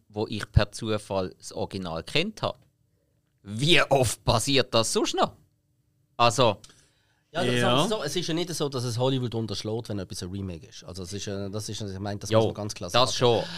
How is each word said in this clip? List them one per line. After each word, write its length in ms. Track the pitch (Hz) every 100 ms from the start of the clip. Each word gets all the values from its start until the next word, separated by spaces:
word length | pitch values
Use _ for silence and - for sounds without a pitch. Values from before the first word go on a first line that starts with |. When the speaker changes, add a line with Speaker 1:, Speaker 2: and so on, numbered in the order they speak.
| _
Speaker 1:
wo 180 | 104 110
ich 220 | 104 -
per 200 | - 104
Zufall 640 | - 110 107 - 98 92 -
das 140 | -
Original 500 | - 92 98 90 82
kennt 380 | - 147 202 -
habe. 160 | 104 - _ _ _ _ _ _ _ _
Wie 380 | 101 110 147 147
oft 420 | 143 139 123 -
passiert 500 | - 113 - 135 -
das 180 | 117 110
sonst 220 | 214 302
noch? 160 | 370 - - _ _ _ _ _ _ _ -
Also 400 | 120 117 120 98 - _ _ _ _ _ _
Speaker 2:
Ja, 120 | 156
das 100 | 123
Speaker 3:
Ja. 280 | 123 120 127
Speaker 2:
ist 60 | 151
so, 100 | 214
es 120 | 139
ist 120 | 180 165
ja 60 |
nicht 160 | 165 175
so, 140 | 160 143
dass 140 | 135
es 140 | 123 117
Hollywood 380 | 127 135 123
unterschlägt, 520 | 113 110 98 107 113 117
wenn 100 | 101
etwas 240 | 92 -
ein 80 | 90
Remake 340 | 98 98 80 -
ist. 160 | -
Also 200 | - 90
es 100 | 90
ist, 140 | 98 104
äh, 200 | 98 101
das 180 | 107 107
ist, 100 | 104
ich 200 | 104 95
meine, 200 | 101 101
das 120 | 98
Speaker 1:
Jo, 80 | 110
Speaker 2:
muss 80 | 107
man 60 |
ganz 180 | 80 104
klar 160 | - 90
Speaker 1:
das 220 | 120 127
Speaker 2:
sagen. 0 |
Speaker 1:
schon, 300 | - 123 107 85